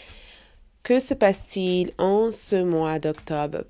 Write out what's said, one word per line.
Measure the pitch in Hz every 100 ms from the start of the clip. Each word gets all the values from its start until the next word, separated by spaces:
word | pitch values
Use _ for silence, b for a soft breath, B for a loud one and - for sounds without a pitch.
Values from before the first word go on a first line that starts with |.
| B B B B B B - _
Que | - 247
se | 247 269
passe-t-il | 202 196 - 196 185 180 180 -
en | 180 202 226
ce | 214 - 190
mois | 180 165 160 156
d'octobre | 156 156 - 151 147 160 -